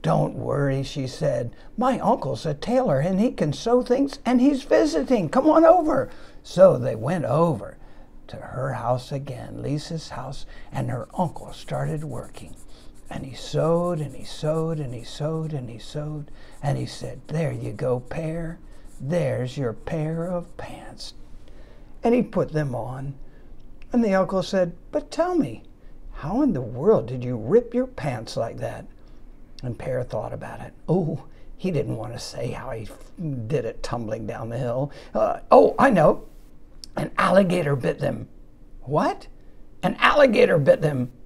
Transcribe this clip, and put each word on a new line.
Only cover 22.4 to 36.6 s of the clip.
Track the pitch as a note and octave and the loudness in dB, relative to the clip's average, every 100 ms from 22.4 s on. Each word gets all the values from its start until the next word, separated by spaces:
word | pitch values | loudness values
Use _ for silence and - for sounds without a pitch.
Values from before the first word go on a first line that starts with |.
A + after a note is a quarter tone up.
| C#3+ | 0
them | D#3 D3 | 0 -2
on. | A#2+ A2 C3 C#3 C3+ - - - - - - - | -4 -6 -8 -8 -10 -14 -16 -18 -16 -14 -14 -2
And | B3 | 2
the | A3+ | 4
uncle | F#3+ F#3 F#3+ | 4 4 0
said, | E3+ G3 F3+ - - | 0 2 0 -2 -4
"But | D4 C#4+ | -6 -4
tell | - E4+ | -2 2
me, | F4+ D#3 A2 - - - - - | 2 0 -4 -16 -20 -18 -16 -14
how | - C#3+ A3 | -10 -4 2
in | D4 | 2
the | D#3 | 2
world | B2 A#2+ F3+ G3+ A2 | -4 0 4 4 4
did | B2+ | -6
you | B2 B2 | -4 -4
rip | A2 G#3+ B3 | 4 4 4
your | A#3+ C4 | -2 -2
pants | - C#3+ B2 A2+ - | -4 -6 -4 -6 -4
like | A#2 A#2+ | -4 -4
that?" | A2+ A2+ - - - - - - - - | -8 -8 -14 -18 -18 -18 -18 -18 -18 -10
And | B2+ A2+ | -10 -8
Per | - B2+ | -4 -4
thought | A#2 A2 A#2 | -2 -6 -6
about | A#2+ - - | -8 -10 -12
it. | - - - | -14 -12 0
Oh, | E3+ D#3 C3 - - - - | 0 0 -4 -10 -18 -16 -6
he | F#3 | -4
didn't | D#3 B2 A#2+ | -2 -2 -6
want | A#2 | -8
to | A#2 | -10
say | - - A#2+ | -10 -6 -6
how | G2+ B2 | -6 -8
he | A#2 | -8
f-, | - - - - D#3+ C3 A2 | -10 -14 -16 -8 -6 -4 -2
did | D3 | -2
it | A2 - | -2 -6
tumbling | - A#2+ A2 A2 G#2+ | -6 -4 -4 -6 -6
down | A2+ A#2 | -6 -6
the | A#2 | -4
hill. | B2 B2 C#3+ - - | -2 -2 -2 -6 -6
Uh, | - G#2+ - - | 0 2 0 8
"Oh, | B3 C#4 - | 8 8 6
I | C#4 | 6
know. | G3 D#3 - - - - - | 8 6 4 -4 -18 -20 -20